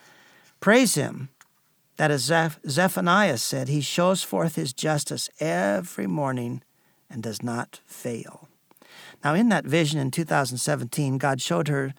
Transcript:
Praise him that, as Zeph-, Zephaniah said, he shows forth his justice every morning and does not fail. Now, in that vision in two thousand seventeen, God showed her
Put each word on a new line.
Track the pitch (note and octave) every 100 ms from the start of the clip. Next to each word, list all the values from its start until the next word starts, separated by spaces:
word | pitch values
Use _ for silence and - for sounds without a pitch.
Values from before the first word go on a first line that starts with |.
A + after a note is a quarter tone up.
| - - _ _ _ _
Praise | G3 A#3+ A#3 D3+
him | A#2+ - C3+ _ _ _ _ _ _ -
that, | D3+
as | C#3+
Zeph-, | B2 E3 E3 - D#3
Zephaniah | C3+ F3+ F#3+ F3 F#3+ G3 A#2+
said, | - C3+ C3
he | D3
shows | C3 - F3+ F#3
forth | - F#3+ E3+ E3
his | D3
justice | - D#3 D3 - C#3 - -
every | D#3 F3 G3 G3+ F3+ - G3
morning | D#3+ C#3 B2+ A#2+ B2+ - _ _ _ _
and | A#2+
does | A2+ G#2
not | B2 A#2 - - -
fail. | - B2 A2+ - - - _ _ _ - - - -
Now, | C3+ E3
in | A#3
that | E3+ -
vision | E3 D3+ D3+
in | C3+
two | E3+ D#3+
thousand | D3+ B2 B2
seventeen, | - C#3 A#2+ - C#3 C3
God | C#3+ C3+
showed | - E3+ D3
her | C#3 C3+